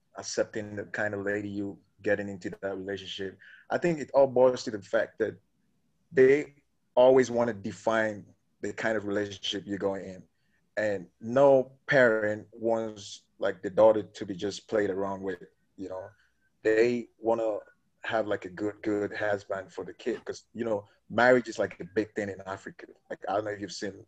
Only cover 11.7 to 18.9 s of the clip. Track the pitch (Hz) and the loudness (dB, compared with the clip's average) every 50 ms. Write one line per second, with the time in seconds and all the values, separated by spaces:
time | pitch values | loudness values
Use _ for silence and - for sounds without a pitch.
11.7 | - _ _ - 147 135 123 113 110 110 107 107 107 107 - _ - 113 110 113 | -8 _ _ 2 4 6 6 6 4 2 0 -2 -2 -4 -8 _ -12 -4 -2 0
12.7 | 113 113 113 107 107 101 104 - - - _ _ _ - 101 101 92 - - 98 | 0 0 -2 -6 -8 -12 -16 -16 -18 -20 _ _ _ -4 -4 -4 -4 -4 -6 -2
13.7 | 92 107 110 113 107 107 95 - - - 110 98 95 87 104 98 92 - - - | 4 6 6 6 6 4 0 -6 -10 -12 -10 -10 -8 -6 -6 -6 -6 -8 -8 -2
14.7 | 113 107 101 95 92 95 98 98 98 95 95 95 90 - - - _ _ _ _ | 0 0 0 0 -2 -2 -4 -4 -6 -6 -6 -8 -8 -8 -12 -20 _ _ _ _
15.7 | _ - 95 - 92 92 98 101 - _ _ _ _ _ _ _ _ _ - 110 | _ -14 -12 -12 -10 -12 -14 -16 -18 _ _ _ _ _ _ _ _ _ 0 2
16.7 | 110 110 117 123 120 120 107 - _ - 110 113 113 113 113 110 104 95 - _ | 4 4 4 4 2 -2 -6 -10 _ -6 -2 0 0 0 0 -4 -4 -6 -8 _
17.7 | _ _ _ _ _ _ - - 117 110 104 104 101 98 - 90 90 95 104 104 | _ _ _ _ _ _ -8 -4 -2 -2 -2 -2 -4 -6 -6 -10 -8 -6 -6 -6
18.7 | 101 - - 110 | -6 -4 -4 -2